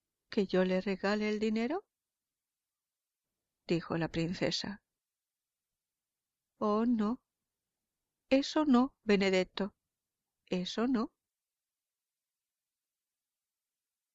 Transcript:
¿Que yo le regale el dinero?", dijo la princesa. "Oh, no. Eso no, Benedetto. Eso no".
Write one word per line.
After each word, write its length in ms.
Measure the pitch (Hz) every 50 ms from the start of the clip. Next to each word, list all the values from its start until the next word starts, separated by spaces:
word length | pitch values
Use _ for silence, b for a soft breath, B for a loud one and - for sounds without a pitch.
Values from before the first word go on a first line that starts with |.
| _ _ _ _ _ _
¿Que 160 | - 226 196
yo 180 | - - 185 185
le 160 | 185 185 185
regale 480 | 185 202 190 185 - 196 208 214 214 214
el 100 | 214 208
dinero?", 460 | 214 220 214 220 226 247 320 392 - _ _ _ _ _ _ _ _ _ _ _ _ _ _ _ _ _ _ _ _ _ _ _ _ _ _ _ _ _ _ _ _ _ _ _ _
dijo 300 | - 175 165 - - - 165
la 100 | 160 151
princesa. 760 | - 165 165 165 190 - - - - - - - 202 - _ _ _ _ _ _ _ _ _ _ _ _ _ _ _ _ _ _ _ _ _ _ _ _ _ _ _ _ _ _ _ _ _ _ _ -
"Oh, 240 | 226 208 208 214 233
no. 320 | 247 247 214 208 208 254 - _ _ _ _ _ _ _ _ _ _ _ _ _ _ _ _ _ _ _ _ _ _
Eso 340 | 269 269 277 - - 311 311
no, 280 | 302 247 240 254 277 - _ _
Benedetto. 680 | 220 208 190 202 190 190 185 185 - - - 190 202 - _ _ _ _ _ _ _ _ _ _ _ _ _ _ _
Eso 380 | 185 180 180 - - - 226 262
no". 220 | 262 214 240 - - _ _ _ _ _ _ _ _ _ _ _ _ _ _ _ _ _ _ _ _ _ _ _ _ _ _ _ _ _ _ _ _ _ _ _ _ _ _ _ _ _ _ _ _ _ _ _ _ _ _ _ _ _ _ _ _ _ _ _ _